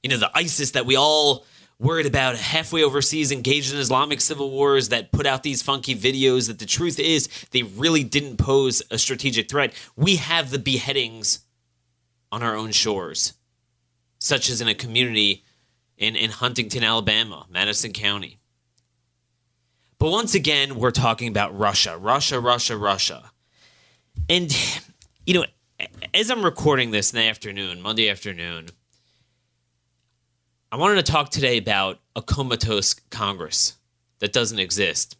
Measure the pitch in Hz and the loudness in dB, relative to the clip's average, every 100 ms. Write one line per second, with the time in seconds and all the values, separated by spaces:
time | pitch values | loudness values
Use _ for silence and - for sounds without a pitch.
0 | 127 127 104 - 170 - 135 135 123 131 | 0 0 2 0 0 0 0 -2 2 4
1 | 147 151 147 127 - - _ _ 123 165 | 6 6 4 2 -4 -20 _ _ 0 2
2 | 143 135 131 120 104 160 160 165 151 139 | 0 2 0 0 -2 -2 0 2 4 4
3 | 135 156 143 135 123 143 131 143 127 131 | 0 0 0 0 2 0 0 -2 2 2
4 | 147 143 - 151 139 135 143 139 107 117 | 2 0 0 0 -4 2 4 4 2 -2
5 | 98 139 143 131 151 127 - 139 120 120 | -2 0 0 0 -2 -2 0 -2 -2 0
6 | 120 135 131 127 113 110 104 - 175 147 | 0 4 4 4 0 -6 -4 -2 -2 0
7 | 156 156 117 - - 131 113 98 156 160 | 2 2 0 -8 -4 -2 -2 -2 0 2
8 | 127 143 143 110 131 135 135 127 - 110 | 0 -2 -2 -2 2 4 4 0 -2 -4
9 | - 127 139 117 - 143 131 - - - | -2 0 -2 -2 -2 -2 -2 -4 -20 0
10 | 165 180 135 165 139 135 131 127 131 139 | 2 2 2 -2 0 -4 -2 -2 0 -2
11 | 117 113 110 - _ _ _ _ _ _ | -4 -6 -4 -4 _ _ _ _ _ _
12 | _ _ _ 107 117 107 110 104 113 101 | _ _ _ -4 -4 -4 -2 0 0 -2
13 | 85 78 - - _ _ _ _ _ _ | -4 -4 -4 -4 _ _ _ _ _ _
14 | _ _ - 139 120 117 117 104 120 113 | _ _ 0 0 0 -2 -2 -2 -2 0
15 | 123 110 101 95 _ _ _ _ _ _ | 0 2 0 0 _ _ _ _ _ _
16 | 107 110 113 110 123 120 110 127 113 113 | -4 -2 -4 -2 -4 -4 -6 -2 0 0
17 | 107 107 113 80 69 90 101 104 113 101 | 0 0 -2 -8 -10 -4 -2 -2 -4 -4
18 | 104 101 95 - _ _ _ _ _ _ | -4 -4 -8 -18 _ _ _ _ _ _
19 | _ _ _ _ _ _ _ _ _ _ | _ _ _ _ _ _ _ _ _ _
20 | 156 196 233 202 156 147 139 127 123 - | 2 2 2 0 2 2 2 0 0 2
21 | 123 113 120 104 101 98 104 95 104 82 | 2 0 -2 0 -2 0 0 2 -2 -2
22 | 98 135 143 135 120 123 - 110 101 98 | 0 0 2 0 2 2 0 -2 0 0
23 | - 69 - _ _ _ _ _ _ _ | -2 -6 -18 _ _ _ _ _ _ _
24 | _ - - 175 170 139 - - - _ | _ -8 0 0 0 -2 -2 -6 -12 _
25 | - _ - 180 - _ _ _ - - | -20 _ 0 0 0 _ _ _ -14 -14
26 | - 185 220 247 185 - 151 135 120 107 | -2 -2 0 2 0 2 2 2 2 0
27 | 98 120 113 110 107 98 95 87 95 110 | 0 2 0 0 -8 -8 -8 -6 -4 0
28 | 110 95 104 87 85 85 82 - _ _ | 2 0 -8 -10 -10 -10 -14 -20 _ _
29 | _ _ _ _ _ _ _ _ _ _ | _ _ _ _ _ _ _ _ _ _
30 | _ _ _ _ _ _ _ 120 180 202 | _ _ _ _ _ _ _ 0 2 4
31 | 143 156 143 - 135 120 104 101 95 92 | 4 0 0 0 2 2 2 0 0 -6
32 | _ - - - 131 117 110 107 95 - | _ -12 -4 -4 -2 -2 0 0 0 -2
33 | _ 107 101 98 78 - - - _ _ | _ -6 -4 -4 -6 -2 -2 -4 _ _
34 | _ _ 104 127 113 110 92 101 95 76 | _ _ -2 0 0 -2 -2 0 0 0
35 | - - | -6 -8